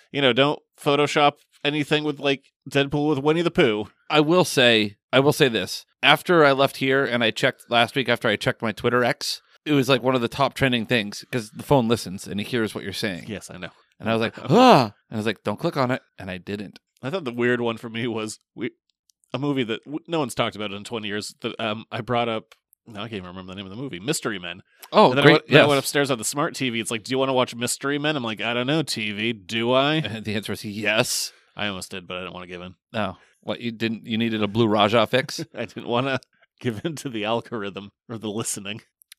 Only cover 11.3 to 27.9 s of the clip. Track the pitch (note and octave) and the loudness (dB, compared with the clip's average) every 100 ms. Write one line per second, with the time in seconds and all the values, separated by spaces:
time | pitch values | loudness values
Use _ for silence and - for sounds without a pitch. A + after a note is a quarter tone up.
11.3 | B2+ G#2 - - C#3+ A2+ A#2 F#2 F#2+ - | -8 -8 -6 2 4 4 0 -2 -10 -8
12.3 | G2 - B2 G#2+ - G2 F#2 A2 E2+ - | -8 -4 -4 -4 -6 -10 -6 -6 -8 -12
13.3 | F2+ - F2+ F2 _ _ - A2 A2+ A2+ | -14 -14 -14 -16 _ _ -10 -2 -2 -2
14.3 | - - G3+ B3+ E3 A2 - - A2 G#2+ | -6 2 6 8 8 4 -6 -10 -6 -4
15.3 | F#2+ G#2 G#2 E3+ E3 B2+ C3 _ - G2 | -4 -6 -4 -4 -2 -2 -2 _ -16 -12
16.3 | F#2 E2+ G#2 - - _ _ C3 F#3 B2+ | -12 -10 -10 -10 -16 _ _ -8 -6 -6
17.3 | A#2+ A#2+ A#2+ A#2 A2 A#2+ A2+ A#2+ A2 A2 | -2 0 0 -2 -6 -10 -6 -4 -4 -8
18.3 | - _ - A#2+ _ _ _ _ _ _ | -10 _ -10 -10 _ _ _ _ _ _
19.3 | B2+ C#3+ C3+ A2 A2+ C3 D3+ - E3 B2 | -4 -2 0 -2 -4 -8 -12 -4 -4 -2
20.3 | - A2+ G2+ G#2 G2+ G2+ A#2 G#2 G#2 - | -2 -4 -4 -8 -10 -8 -8 -6 -6 -8
21.3 | - A#2 - A2 A2 - A2+ A2 A#2+ A#2 | -8 -10 -6 -6 -6 -8 -10 -2 -2 0
22.3 | A2 - _ _ _ - G#2 A2 G#2 F2+ | -4 -8 _ _ _ -18 -14 -10 -10 -10
23.3 | F#2 F#2 F#2+ F#2+ G#2+ C#3 F2 A2 D#3+ B2+ | -14 -14 -12 -12 -10 -10 -8 -6 -4 -4
24.3 | G2 F2 F2+ _ _ - G3+ F3+ C3 D3 | -6 -10 -14 _ _ 0 4 6 6 6
25.3 | D#3+ - D3+ D3 C#3 - D3 C3+ A#2+ G#2 | 6 6 6 8 4 2 0 0 0 -4
26.3 | D3 D3+ B2 C3 A2+ G#2 A2+ G2+ C3 C3+ | -4 -4 -4 -4 -4 -6 -6 -4 -2 2
27.3 | B2+ A#2+ A#2 A#2+ - C#3 | 2 0 -2 -6 -4 -4